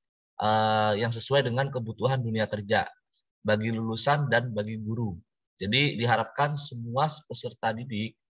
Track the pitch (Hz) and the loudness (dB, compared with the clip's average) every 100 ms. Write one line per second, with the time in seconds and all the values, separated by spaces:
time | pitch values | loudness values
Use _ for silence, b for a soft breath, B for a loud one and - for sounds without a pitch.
0 | _ _ _ - 104 107 110 110 107 104 | _ _ _ -2 2 4 4 4 2 2
1 | 117 113 - 139 123 120 139 131 110 101 | 0 -2 2 2 2 0 -2 -4 -6 -2
2 | 117 131 117 110 104 104 101 107 - - | 0 0 0 0 -2 -2 0 0 0 -8
3 | _ _ _ _ 104 107 110 113 113 113 | _ _ _ _ 0 2 2 -2 -2 0
4 | 143 147 135 117 123 107 104 110 107 117 | 2 2 4 2 0 -4 -4 -6 -4 -2
5 | 110 87 - _ _ - 98 127 147 104 | -4 -6 -14 _ _ -8 0 2 2 2
6 | 117 123 - - 147 147 - 120 117 123 | 2 2 0 0 -2 0 -6 -8 -4 0
7 | 156 - - 107 123 - 113 110 135 107 | 0 -2 -12 -10 -10 -6 -4 -4 -6 -6
8 | 113 - _ | -6 -8 _